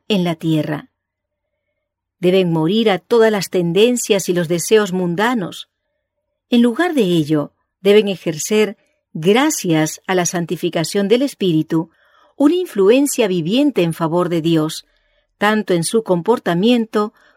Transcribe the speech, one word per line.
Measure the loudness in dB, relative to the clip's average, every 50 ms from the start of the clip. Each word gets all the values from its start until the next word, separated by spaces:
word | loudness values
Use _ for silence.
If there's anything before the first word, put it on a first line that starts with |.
| _ _
en | -2 -2 0
la | -2 -4
tierra. | -4 -2 -2 -2 0 -2 -4 -8 -10 -10 _ _ _ _ _ _ _ _ _ _ _ _ _ _ _ _ _ _ _ _ _ _ _ _ _ _ _
Deben | 0 2 2 2 2 2
morir | 0 0 0 0 0 2 2 0
a | 0 -2
todas | -2 _ 2 4 4 4
las | 2 0 -4 -2
tendencias | -2 -2 -2 0 2 2 4 2 2 -2 -2 -2 -2 -2 0 -2
y |
los | -2 -2 -2 -2
deseos | -2 -4 0 2 2 2 2 0
mundanos. | -2 -4 -2 -2 -2 -2 -2 -2 -2 -4 -6 -8 -10 -16 -20 _ _ _ _ _ _ _ _ _ _ _ _ _ _ _ _ _
En | 2 2
lugar | 2 2 2 0 -2 -2 0
de | 0
ello, | 0 2 2 0 0 0 0 -2 -2 -4 _ _ _ _ _ _
deben | 2 4 4 4 4 2
ejercer, | -4 -6 -6 -8 -8 -6 -6 -2 0 0 0 0 -4 -12 _ _ _ _ _ _
gracias | _ -2 0 2 2 4 2 0 -2 -2 -2 0 0 0 0 -2 -4 -10 _
a | -2 -2
la | -2 -2
santificación | -2 -4 -4 -4 -6 -6 -6 -4 -4 -4 -4 -6 -2 -4 -4 0 2
del | 2 2
Espíritu, | 0 -4 -4 _ -2 0 0 0 0 0 -2 -4 -4 -4 _ _ _ _ _ _ _ _ _
una | _ 2 2 2
influencia | 0 -4 -4 -2 2 4 4 4 4 2 0 0 -2 -2 0
viviente | 0 -2 -2 0 0 2 2 2 0 0
en | -2 -2
favor | -2 -2 -4 -2 0 -2 -2 0
de | -2 -2
Dios, | 0 0 0 0 0 -2 -6 -10 -14 _ _ _ _ _ _ _ _ _ _ _
tanto | -2 0 0 0 0 0 -2
en | -2 -2
su | 0 -2 -2
comportamiento | 0 0 -2 -2 0 0 -2 0 0 -2 -2 0 2 2 2 0 -2 -2 -2 -2 -2 -4 -6 _ _ _ _